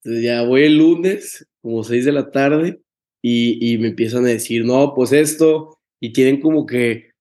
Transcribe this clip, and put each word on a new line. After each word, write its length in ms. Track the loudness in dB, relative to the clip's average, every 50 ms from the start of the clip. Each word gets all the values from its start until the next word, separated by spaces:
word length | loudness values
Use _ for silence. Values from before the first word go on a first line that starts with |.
| _
Entonces 220 | -8 -6 -4 -2
ya 160 | -2 -2 -2
voy 220 | 0 0 2 4 4
el 160 | 4 6 6
lunes, 680 | 6 4 4 2 0 -4 -4 -4 -8 -14 -18 -18 -20 _ _ _
como 200 | _ -8 -8 -6 -6
seis 180 | -2 -2 -2 0
de 80 | 0
la 180 | -2 -2 -4 -4
tarde, 520 | -2 0 0 0 0 0 -2 -4 -6 -10 _ _ _ _ _ _ _ _
y, 520 | _ -2 0 0 0 0 -2 -2 -2 -2 -2
y 40 | -2
me 100 | -2 -4
empiezan 380 | -2 -4 -4 -4 -2 -2 0
a 40 | 0
decir, 360 | 0 -2 -4 -6 -4 -4 -2
"No, 280 | 0 2 2 2 2 2
pues 200 | -2 0 2 2
esto", 680 | 2 2 0 0 2 2 2 2 2 -2 -10 -20 _ _ _ _ _
y 100 | -14 -8
tienen 300 | 0 2 2 2 2 2
como 240 | 0 0 0 0 -2
que 460 | -2 -4 -2 -2 -2 -4 -6 -10 _ _ _